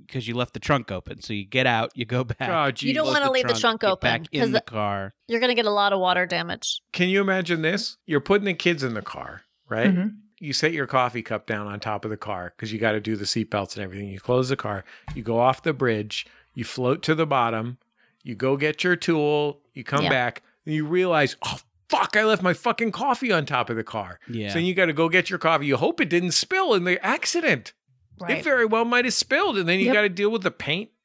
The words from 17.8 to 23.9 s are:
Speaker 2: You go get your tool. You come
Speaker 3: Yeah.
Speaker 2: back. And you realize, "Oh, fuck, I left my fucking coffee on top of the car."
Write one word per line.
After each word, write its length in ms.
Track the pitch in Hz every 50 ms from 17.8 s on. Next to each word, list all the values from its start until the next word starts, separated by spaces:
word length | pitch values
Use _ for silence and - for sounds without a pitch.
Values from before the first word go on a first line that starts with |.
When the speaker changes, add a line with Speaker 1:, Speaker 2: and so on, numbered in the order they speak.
| _ _ _ _ _ _ _ _
Speaker 2:
You 140 | - 135 117
go 200 | 95 131 131 139
get 280 | 139 147 151 151 - -
your 120 | 180 175
tool. 680 | 170 - - 165 156 147 147 151 147 147 147 143 - _ _ _
You 100 | 139 117
come 200 | - 139 143 151
Speaker 3:
Yeah. 60 | 165
Speaker 2:
back. 340 | 147 127 123 123 - - - _ _ _ _ 160
And 80 | 156
you 100 | 156 151
realize, 500 | 147 170 180 185 180 170 151 143 127 - -
"Oh, 160 | - - 139 - - _ _ _ _ -
fuck, 260 | - - 196 - -
I 80 | 214 220
left 180 | 220 220 - 185
my 100 | 180 165
fucking 380 | - - 240 226 - 233 220
coffee 400 | 185 - 240 277 247 - 269 240
on 140 | 196 165 143 -
top 220 | 147 123 117 120
of 40 | 120
the 80 | 113 107
car." 360 | -